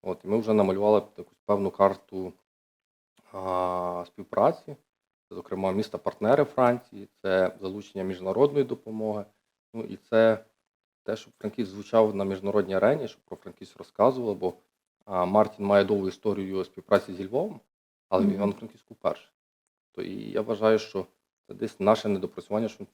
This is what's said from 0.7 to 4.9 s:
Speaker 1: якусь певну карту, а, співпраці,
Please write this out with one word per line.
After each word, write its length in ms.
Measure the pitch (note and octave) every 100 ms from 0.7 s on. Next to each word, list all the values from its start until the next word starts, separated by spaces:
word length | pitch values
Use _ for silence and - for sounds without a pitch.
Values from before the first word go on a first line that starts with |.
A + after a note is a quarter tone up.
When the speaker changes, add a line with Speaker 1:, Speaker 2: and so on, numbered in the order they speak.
| F#2+ G#2 G#2+ - -
Speaker 1:
якусь 200 | F2+ _ -
певну 260 | G#2 G2
карту, 640 | - G2 F#2+ _ F#2+ F#2 - _ _ _ _ _ _ _ _ _
а, 680 | G2 F#2+ F#2 F2+ F2+ F2+ F2 F2
співпраці, 680 | - F#2+ - A#2+ - - D3 _